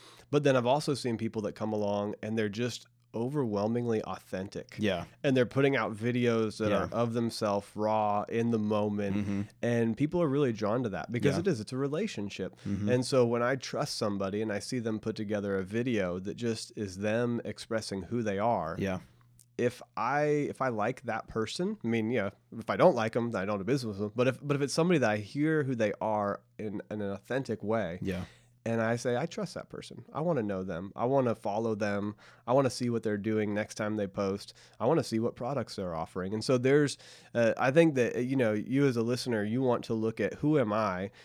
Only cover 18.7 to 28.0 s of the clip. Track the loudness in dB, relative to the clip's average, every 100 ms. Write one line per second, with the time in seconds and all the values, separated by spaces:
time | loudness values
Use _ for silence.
18.7 | -2 -2 -4 -8 _ _ _ -16 -2 -2
19.7 | -2 -14 -4 0 2 2 2 0 -2 -2
20.7 | 0 -2 -2 -4 -6 -4 -4 -4 -2 -4
21.7 | -2 0 0 2 0 -2 -6 _ -12 -4
22.7 | 6 6 6 0 0 -2 -2 -2 -2 0
23.7 | -2 -2 -4 -4 2 0 0 -2 0 0
24.7 | 2 4 4 4 2 -2 -2 2 2 0
25.7 | 2 0 0 0 0 0 -2 _ -10 -8
26.7 | -8 -8 -6 -4 -6 -4 -4 -2 -4 0
27.7 | 0 -2 -4